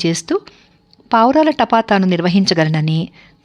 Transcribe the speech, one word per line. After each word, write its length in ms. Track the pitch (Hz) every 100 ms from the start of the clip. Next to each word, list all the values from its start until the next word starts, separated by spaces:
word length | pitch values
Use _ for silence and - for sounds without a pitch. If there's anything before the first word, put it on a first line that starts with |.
| 165
చేస్తూ 360 | 165 - 381 - - _ _ _ _ _
పావురాల 360 | 226 233 302 311
టపా 320 | 294 226 233
తాను 260 | 220 196 185
నిర్వహించగలనని, 1040 | 175 175 190 190 165 156 156 156 160 - - - _